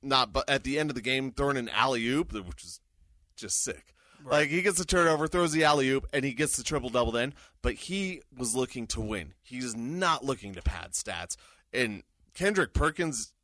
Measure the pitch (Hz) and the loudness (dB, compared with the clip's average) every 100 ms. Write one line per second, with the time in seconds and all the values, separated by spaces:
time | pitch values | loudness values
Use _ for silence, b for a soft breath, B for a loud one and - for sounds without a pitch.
0 | 139 135 120 135 131 135 127 143 151 123 | 2 2 4 0 2 0 2 0 0 -2
1 | 120 131 135 120 139 135 120 107 127 127 | -2 -2 -2 -2 0 0 -2 2 2 2
2 | 113 139 170 110 90 - - - _ _ | 0 0 -2 -6 -10 -14 -14 -18 _ _
3 | _ _ _ - 104 - - - - _ | _ _ _ -16 -4 -2 -2 -6 -12 _
4 | b b 143 151 151 160 190 180 180 185 | b b 0 2 2 2 2 0 2 4
5 | 170 156 156 180 170 156 151 147 131 135 | 6 4 2 2 2 4 6 6 4 2
6 | - 147 135 120 147 - 123 151 127 120 | 0 -2 -2 0 0 0 -2 -4 0 2
7 | 117 113 127 139 B B 123 107 - 190 | 2 2 -2 -6 B B -4 -4 -4 -4
8 | 190 170 - 127 123 123 127 131 113 120 | -4 -6 -12 -6 -2 0 -2 -4 -6 -6
9 | 107 107 78 - - 127 127 113 117 170 | -4 -4 -6 -16 -14 -8 -6 -6 -6 -2
10 | 185 156 139 131 101 92 - 87 87 - | 0 0 0 -4 -6 -4 -4 -4 -6 -6
11 | - 87 87 - b b b - 120 101 | -6 -8 -8 -10 b b b -2 -2 -2
12 | - _ _ - 190 202 147 - 147 151 | -14 _ _ -2 0 2 0 2 2 2
13 | 165 123 - _ | -2 -2 -8 _